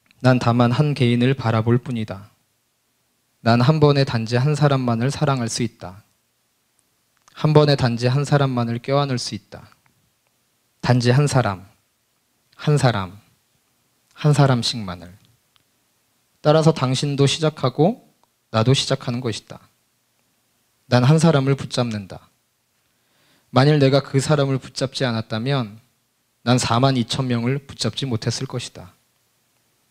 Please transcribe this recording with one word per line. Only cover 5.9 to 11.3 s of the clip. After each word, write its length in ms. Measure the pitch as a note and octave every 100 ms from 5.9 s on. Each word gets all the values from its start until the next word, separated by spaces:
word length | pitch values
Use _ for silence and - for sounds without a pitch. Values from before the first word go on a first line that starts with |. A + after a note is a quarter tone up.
| G2 _ _ _ _ _ _ _ _ _ _ _ _ _
한 180 | - D#3
번에 220 | D3+ D3 C3+
단지 320 | B2+ A#2 B2
한 160 | C#3
사람만을 560 | C#3 D3 C#3 B2 A#2 A#2
껴안을 380 | - C#3 C#3+ B2
수 180 | - -
있다. 340 | - - - _ _ _ _ _ _ _ _ _ _ _
단지 300 | - B2 A#2+
한 160 | B2+
사람, 380 | D3